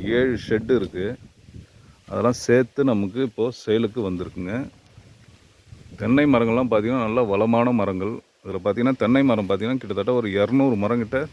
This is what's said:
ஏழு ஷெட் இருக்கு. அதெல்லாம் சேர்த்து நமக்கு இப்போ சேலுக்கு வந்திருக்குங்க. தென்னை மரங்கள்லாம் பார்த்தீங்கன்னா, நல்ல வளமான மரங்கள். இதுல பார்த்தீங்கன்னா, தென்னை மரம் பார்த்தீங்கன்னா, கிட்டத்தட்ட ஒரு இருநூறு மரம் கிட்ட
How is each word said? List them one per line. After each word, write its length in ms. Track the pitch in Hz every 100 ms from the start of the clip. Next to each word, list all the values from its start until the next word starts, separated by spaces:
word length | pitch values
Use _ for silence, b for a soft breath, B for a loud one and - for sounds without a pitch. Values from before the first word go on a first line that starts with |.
| 101
ஏழு 260 | 117 131 113
ஷெட் 340 | - 110 113
இருக்கு. 360 | 123 92 90 101 131 - _ - B B B B B -
அதெல்லாம் 340 | 101 117 120
சேர்த்து 440 | - 123 127 -
நமக்கு 380 | 135 107 98 117
இப்போ 240 | 131 - 120 -
சேலுக்கு 440 | - 110 110 117
வந்திருக்குங்க. 540 | 95 90 85 90 90 117 - - _ - - - - - _ _ _ - - -
தென்னை 280 | 107 139 147
மரங்கள்லாம் 460 | 123 117 117 127
பார்த்தீங்கன்னா, 340 | 110 110 131 110
நல்ல 160 | 120
வளமான 480 | 110 98 110 117 120
மரங்கள். 400 | 120 98 92 98 120 - _
இதுல 220 | 98 95
பார்த்தீங்கன்னா, 400 | 98 101 123 131
தென்னை 220 | 110 135
மரம் 240 | 139 110 95
பார்த்தீங்கன்னா, 340 | - 110 131
கிட்டத்தட்ட 320 | 104 98 104
ஒரு 140 | 123 107
இருநூறு 440 | 98 101 135 135 107
மரம் 240 | 104 120
கிட்ட 200 | 107 131 151